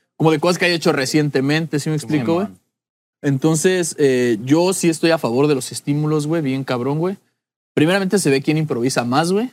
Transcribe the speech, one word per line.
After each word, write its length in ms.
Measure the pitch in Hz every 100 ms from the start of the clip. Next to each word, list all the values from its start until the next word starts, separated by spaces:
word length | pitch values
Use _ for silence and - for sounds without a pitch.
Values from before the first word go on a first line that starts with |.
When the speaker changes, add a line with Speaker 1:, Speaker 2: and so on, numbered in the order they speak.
| _ -
Speaker 1:
como 140 | 156
de 80 | 156
cosas 180 | 175 170
que 60 |
haya 100 | 175
hecho 160 | 170 175
recientemente", 840 | 139 131 151 147 135 135 156 165 147
¿sí 120 | 160
me 80 | 156
Speaker 2:
Sí, 60 | 113
Speaker 1:
explico, 280 | 151 156
güey? 120 | 170 202
Speaker 2:
man. 120 | - _ _ _ _ _ _
Speaker 1:
Entonces, 720 | 143 135 156 160 185 185 170 -
eh, 400 | 139 127 123 107
yo 300 | 127 160 180
sí 160 | 185 170
estoy 220 | 156 165
a 80 | 160
favor 280 | 120 120 151
de 80 |
los 180 | 135 -
estímulos, 540 | - - 147 151 151 147
güey, 140 | 165
bien 220 | 139 135
cabrón, 340 | 135 123 127 156
güey. 180 | 180 202 _ _ _ _ _
Primeramente 440 | - 156 196 190 202
se 120 | 156
ve 100 | 135
quién 140 | 143 156
improvisa 480 | 151 120 127 135
más, 260 | 120 135 170
güey. 180 | 196 254